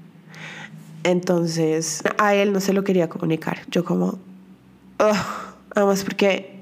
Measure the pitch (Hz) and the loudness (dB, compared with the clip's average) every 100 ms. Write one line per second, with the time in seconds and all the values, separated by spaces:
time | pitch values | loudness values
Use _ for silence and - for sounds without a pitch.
0 | - - - - - - - - - - | -20 -20 -20 -18 -16 -16 -18 -18 -20 -4
1 | 170 180 180 175 170 160 156 156 160 - | 0 0 2 0 0 0 0 0 -2 -4
2 | - - 208 202 208 196 190 196 196 185 | -4 0 2 4 4 2 2 0 2 2
3 | 165 - 165 160 - - - 180 175 180 | 2 -2 -2 -2 -2 -8 -4 -4 0 0
4 | 185 - - - - - - - - - | 0 -4 -12 -20 -20 -20 -20 -20 -20 0
5 | 214 208 - - - - - - 202 196 | 2 2 -2 -8 -12 -18 -4 2 4 2
6 | 196 - 202 190 - - | -2 2 2 2 -4 -18